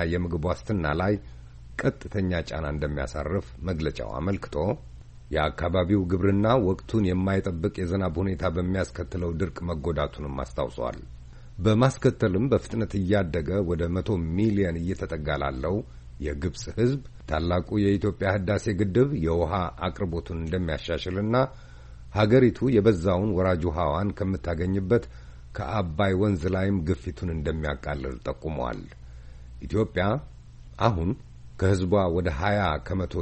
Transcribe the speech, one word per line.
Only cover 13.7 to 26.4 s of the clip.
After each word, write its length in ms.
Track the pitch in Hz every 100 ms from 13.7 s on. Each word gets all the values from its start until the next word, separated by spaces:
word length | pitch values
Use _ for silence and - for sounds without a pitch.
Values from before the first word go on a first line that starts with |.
| 82 85
መቶ 200 | 90 90 92 82
ሚሊዮን 500 | 90 113 101 90 85
እየተጠጋ 500 | 85 92 95 80 73 71
ላለው 380 | 69 65 71 104 - - - -
የግብፅ 440 | 71 73 85 - -
ህዝብ 280 | - 120 139 - - -
ታላቁ 420 | 78 85 87 80 104
የኢትዮጵያ 500 | 101 101 104 87 95
ህዳሴ 340 | 101 90 101 117 92
ግድብ 340 | 101 92 139 147
የውሃ 340 | 80 82 80 95 87 -
አቅርቦቱን 560 | 92 - 92 85 - 82
እንደሚያሻሽልና 1000 | 80 92 85 76 - 82 90 92 107 123 131 - - - - - -
ሀገሪቱ 440 | 101 107 127 123 - 127
የበዛውን 600 | 113 107 90 92 90 107
ወራጅ 300 | 90 92 87
ውሃዋን 460 | 85 78 78 80 101
ከምታገኝበት 920 | - 95 95 87 82 90 98 92 117 - - - - -
ከአባይ 600 | - 85 104 87 78 98
ወንዝ 280 | 92 104 92